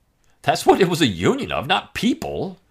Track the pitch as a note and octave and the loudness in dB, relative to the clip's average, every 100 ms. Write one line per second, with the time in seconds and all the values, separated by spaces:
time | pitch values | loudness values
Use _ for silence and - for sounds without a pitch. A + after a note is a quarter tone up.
0 | _ _ _ _ - D3+ - C#4 F3+ D#3+ | _ _ _ _ -4 0 2 4 2 2
1 | C#3 E2+ G#2 C4+ G#3+ C#2 B2 G3 - - | 0 2 0 0 -4 -6 -2 -4 -4 -4
2 | A3+ - - D2 F3 F#3 _ | -2 -2 -6 -8 -8 -10 _